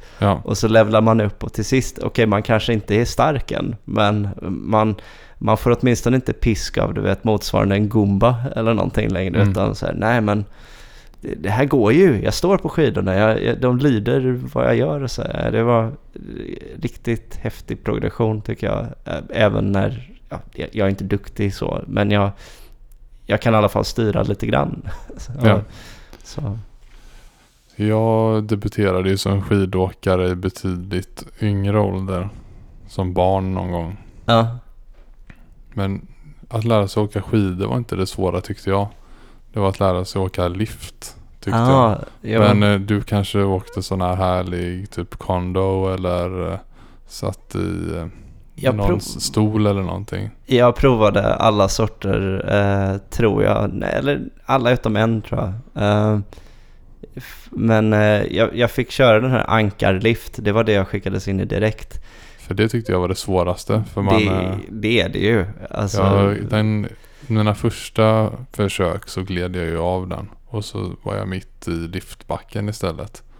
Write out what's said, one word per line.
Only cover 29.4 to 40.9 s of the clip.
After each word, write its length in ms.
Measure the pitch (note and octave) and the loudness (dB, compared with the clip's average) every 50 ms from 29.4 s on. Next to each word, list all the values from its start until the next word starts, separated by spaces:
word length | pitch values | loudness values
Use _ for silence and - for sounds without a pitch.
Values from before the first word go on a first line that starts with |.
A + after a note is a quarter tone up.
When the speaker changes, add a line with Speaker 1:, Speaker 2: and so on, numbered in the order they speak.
| G2 | 0
Speaker 1:
skidåkare 840 | - G#2+ G2+ G2 F#2 F#2+ F#2+ F#2 F#2 - - - G2 F#2 F#2 F#2 F2+ | 2 2 2 2 2 0 0 0 -2 -2 -4 0 0 2 2 2 0
i 60 | F2+ | -2
betydligt 880 | F2+ F#2 F#2+ - - - F#2+ F#2 F2+ F2+ G2 G2 F#2 G2+ - - - - - - - | -2 -4 -6 -6 -4 -6 -4 -4 -4 -6 -6 -6 -6 -6 -8 -12 -18 -18 -16 -10 -4
yngre 380 | - G#2+ G2+ G2 G2 G2+ G2+ G#2+ | -2 -2 0 0 0 0 2 2
ålder, 480 | G#2 G2 F#2 F#2 F#2+ F#2+ F#2+ F2+ F2+ G#2 - - - - - - - - - - - - | 2 0 0 -4 -4 -4 -4 -4 -4 -6 -10 -14 -20 -20 -20 -20 -20 -20 -20 -20 -20 -12
som 240 | - - F#2+ F2+ F2+ | -6 -4 -4 -2 0
barn 400 | F#2 F2+ F#2 F#2+ F#2+ F#2+ F#2+ F#2+ | 2 2 2 2 2 0 -2 -2
någon 160 | F#2 F#2 F2+ | -4 -4 -4
gång. 260 | F2 E2+ E2+ E2 F#2+ - - - - - - | -4 -4 -4 -6 -8 -12 -14 -20 -20 -8 0
Speaker 2:
Ja. 340 | - A#2 A2+ A2+ A#2 A#2+ B2 - - - - - - - - - - - - - - - - - - - - - - - | 2 4 4 4 2 -2 -8 -14 -18 -20 -20 -20 -20 -20 -20 -20 -20 -20 -20 -20 -20 -20 -20 -20 -20 -20 -20 -20 -12 -6
Speaker 1:
Men 340 | G#2 G2 F#2+ G2 - - - - - - D3+ - - - - | -4 -4 -2 -4 -6 -8 -14 -20 -20 -20 -20 -20 -20 -12 -6
att 160 | - A2+ G#2+ | -4 -2 0
lära 240 | A#2 A#2 G#2+ G2+ F#2+ | 2 4 4 2 2
sig 140 | - A2 G#2+ | 0 0 0
åka 200 | G#2 - G#2 F#2+ | 0 -2 -6 -4
skidor 440 | - - A2 G2+ F#2+ F2+ F2+ G2 G#2 | 0 2 2 2 2 0 -2 -2 -2
var 80 | B2 | -2
inte 200 | B2 A#2 - - | -2 -2 -4 -2
det 100 | F#2 F#2+ | -4 -4
svåra, 340 | F#2+ - - F#2 F2+ F2 F2+ | -4 -4 -2 -2 -2 -2 -2
tyckte 300 | - - G2+ - - - | -4 -6 -10 -6 -2 0
jag, 160 | F#2+ G2 G2+ G#2+ - - - - - - - - - - - - - | 0 0 0 -2 -6 -14 -20 -20 -20 -20 -20 -20 -20 -20 -18 -10 -4
det 40 | G#2+ | 0
var 80 | G2 F#2+ | 0 0
att 120 | F#2+ - | 0 2
lära 240 | G2+ F#2+ F2+ F2+ F#2 | 2 2 2 0 -2
sig 160 | - - G2 | -4 -2 -2
åka 280 | F#2+ F#2 - - F2+ F2 | -2 -2 -2 0 -2 0
lift, 680 | F2 F#2 A2 A2 - - - - | 0 -2 -4 -4 -6 -12 -16 -18